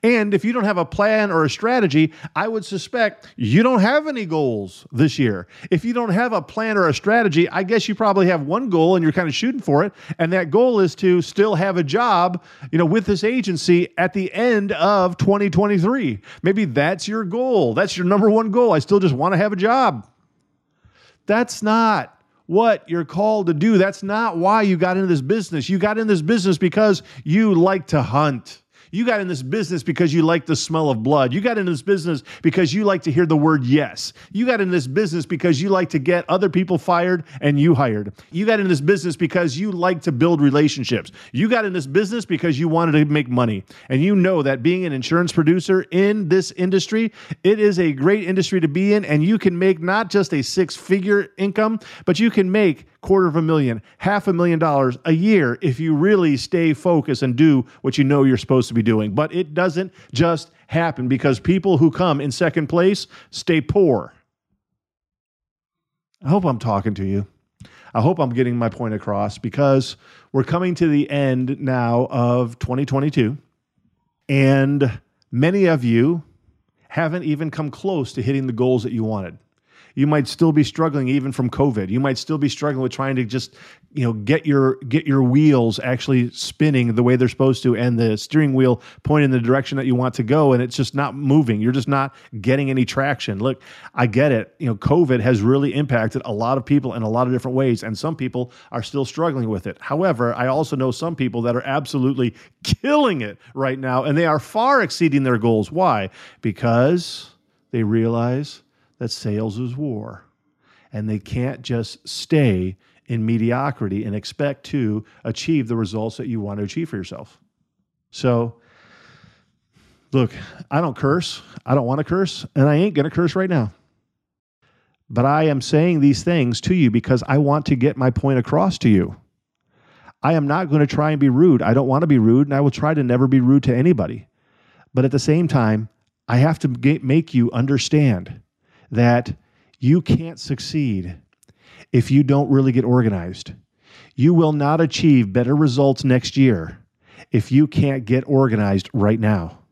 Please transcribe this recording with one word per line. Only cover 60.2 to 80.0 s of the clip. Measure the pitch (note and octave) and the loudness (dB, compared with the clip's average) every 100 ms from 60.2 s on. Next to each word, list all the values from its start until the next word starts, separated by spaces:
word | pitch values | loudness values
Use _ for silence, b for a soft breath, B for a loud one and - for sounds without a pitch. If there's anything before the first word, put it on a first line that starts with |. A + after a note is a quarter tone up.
| E3+ E3 - b b | 0 0 -6 b b
happen | D#3+ E3+ C#3 B2 | -2 -2 -2 -2
because | C3 C#3+ B2+ | 0 0 0
people | - F#3 G3 D#3+ | 0 0 2 2
who | D#3+ | 2
come | - F3+ C#3+ | 2 0 0
in | C#3+ | -4
second | B2 E3+ E3 D3+ | -2 -2 -2 -2
place | E3+ F#3 G3+ - B B | 2 2 0 -6 B B
stay | - - E3 | -12 -2 0
poor. | - G#3 F3+ A2+ B1 _ _ _ _ _ _ _ _ _ _ _ _ _ _ _ _ _ _ _ _ _ | 0 2 2 2 -2 _ _ _ _ _ _ _ _ _ _ _ _ _ _ _ _ _ _ _ _ _
I | C#3+ | 0
hope | F#3+ | 0
I'm | F3+ B2 | 2 -2
talking | B2 G2+ G2+ G2 | -2 -2 -2 -4
to | F#2+ | -4
you. | G2 G2+ _ _ _ B B B | -4 -6 _ _ _ B B B
I | A#2 | -2
hope | A#2 F3 | 0 0
I'm | C3+ | -2
getting | A#2+ B2 A#2+ | 0 -2 0
my | A#2 | -4
point | - A#2 | -4 -6
across | G#2+ - G2+ G#2 - | -6 -6 -4 -4 -6
because | A#2+ A#2 C#3+ C3+ B2+ - b b b | -8 -2 2 2 0 -10 b b b
we're | C3+ | -4
coming | - E3+ F3+ E3+ | -2 0 -2 0
to | E3+ | 0
the | D3 D3 | 2 0
end | C#3+ C#3 B2+ B2+ C#3 | -2 0 -2 -4 -6
now | C3 B2+ A#2+ A#2+ C3 | -4 -2 0 0 0
of | C3 A#2+ B2 A#2+ A#2 | 0 0 0 -2 -6
twenty | - B2+ C#3+ | -6 -4 -2
twenty-two, | C3+ D3 D3 A2 C#3+ _ _ _ _ _ _ _ _ - | -2 -2 0 -2 -2 _ _ _ _ _ _ _ _ -4
and | C#3 C3+ C3+ C3+ C#3+ C3+ G#2 _ _ _ | 2 4 4 2 0 0 -2 _ _ _
many | - D3 G3+ F#3 | 0 0 2 2
of | D#3+ A#2+ | 2 2
you | A#2 C3+ E3+ - _ _ _ _ _ _ | 2 2 0 -6 _ _ _ _ _ _
haven't | - E3 F3 | -4 -4 -4
even | D#3 D3 D#3+ | -4 -4 -6
come | - D3+ | -6 -10
close | - F#3+ F3+ B2 | -8 -6 -4 -6
to | - | -6
hitting | A2+ C#3 C3 | -4 -4 -4
the | |
goals | A2+ B2+ B2+ | -2 0 0
that | A2+ | -2
you | A#2 A2 | -6 -4
wanted. | G#2+ F2+ - _ _ b b b | -6 -8 -14 _ _ b b b
You | - | -2